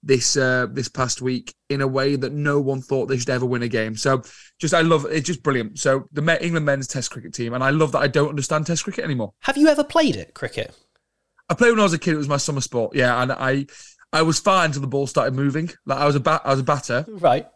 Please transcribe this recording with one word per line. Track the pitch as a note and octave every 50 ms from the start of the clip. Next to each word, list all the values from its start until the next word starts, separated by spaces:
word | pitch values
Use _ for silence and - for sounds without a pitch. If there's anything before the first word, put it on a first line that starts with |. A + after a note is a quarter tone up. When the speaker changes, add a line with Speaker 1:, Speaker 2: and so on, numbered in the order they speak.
| -
Speaker 1:
this, | D3 C3+ B2 A#2 - - C#3
uh, | C3 B2+ B2+ B2+ B2+ -
this | - C#3 B2+ -
past | _ - C3 A#2+ - - B2
week | C3 B2+ A#2+ - - - _ _ _
in | C#3 C3+
a | C3+ C3+
way | C3 C3+ C3+ C#3 C#3+
that | C3+ C3+ B2
no | C#3 D3 D3 D3+ C#3+ C#3+
one | C#3+ C3 C3+ C3
thought | B2+ - C#3+ C3+ A#2+ G2+
they | C3+ B2+
should | A#2+ B2+
ever | C3 B2 B2+
win | B2 B2+ B2 A#2+
a | A#2
game. | A2 A2+ A2 A2 A2 A2
So | - C#3 C3+ B2+ A#2 - - - - - _ _
just, | - D#3 D#3
I | E3+
love | D#3+ E3 E3 D3 C#3
it. | D3+ D#3
It's | D#3+ C#3+
just | - F3 C3+
brilliant. | _ D3+ C3+ B2 A2+ G#2+ G#2+ D3+
So | - D3 C3+ C3+ C3 -
the | - D3
Me-, | D#3 D#3+ E3 C#3
England | C#3+ E3+ E3+ E3 D#3
men's | C#3+ C#3 C#3 C3 -
Test | - C3 A#2 -
cricket | - B2+ - E2 -
team, | - A#2+ A#2 A#2+
and | B2+ B2+
I | C3+
love | C#3 D#3 D#3 C#3+ B2+
that | C#3+ C3+
I | C#3+
don't | B2 D3+ C#3+ D3+
understand | D3 D3 C3+ - D#3+ D#3 D#3 D3+
Test | E3+ D#3 -
cricket | - F#3+ - A#3+
anymore. | E3 C#3+ B2 A2 G2 _ _
Speaker 2:
Have | - - C#4 C#4
you | D4 D#4+
ever | D4 C#4+ C#4+
played | - - E4 D#4+ C4 -
it, | F#2+ E2 _ _
cricket? | - - A#2 - - - - - _ _ _ _ _ _ _ _ _ _ _ _ _ _ _
Speaker 1:
I | E3+
played | - A#3+ A#3+
when | A#3 A3
I | G#3
was | F#3+ E3
a | D#3
kid. | - F3+ D#3
It | D3+
was | D3 C#3
my | C#3+ C#3
summer | - - D3 C3+
sport. | B2+ - - A#2+ A2+ G2 -
Yeah, | C#3+ B2+ B2 A#2+ A#2+
and | B2 B2+
I, | C3+ - C3 C3 C3+ C#3 C#3 - - - - - - _ - _ -
I | D#3
was | D#3+ D#3+ D#3 -
fine | - G#3 F#3+ F#3+ E3+ D#3+
until | C#3+ C#3+
the | C#3 C3+
ball | A#2 C#3 C#3 C3
started | - D3 B2+ B2 C3
moving. | C3 C#3 C#3+ C3 D3+ E3 F3 - _ _ -
Like, | C3+ C3
I | C#3+
was | D3 C#3
a | C#3+
bat-, | A#2+ E3+ D3+ - -
I | B2+
was | C3+ C3+
a | C3+
batter. | C#3 D3 C3+ - - A#2+ B2 D#3 A3+
Speaker 2:
Right. | A3 F#3+ E3 D3+ B2 C#3 - - _